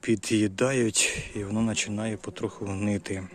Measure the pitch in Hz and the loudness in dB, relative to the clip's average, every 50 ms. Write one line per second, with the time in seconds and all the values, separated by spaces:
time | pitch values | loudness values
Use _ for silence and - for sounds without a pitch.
0 | - - 113 101 - - 117 107 107 104 95 98 123 127 139 131 120 110 104 - | 4 2 2 2 2 2 4 4 4 4 2 2 2 2 4 4 2 2 4 2
1 | - - - - - - - 110 101 95 104 110 113 113 107 - - - 104 104 | 2 2 2 -2 -6 -6 -6 -6 -4 -2 0 2 2 2 2 0 -2 -2 -2 -2
2 | 107 113 107 98 - - - - - 113 - - 101 101 98 95 104 104 104 101 | -2 -2 -4 -4 -6 -10 -8 -4 -6 -6 -4 -4 -6 -4 -2 0 0 2 0 0
3 | - - 98 95 92 92 - | 0 -4 -6 -6 -6 -10 -14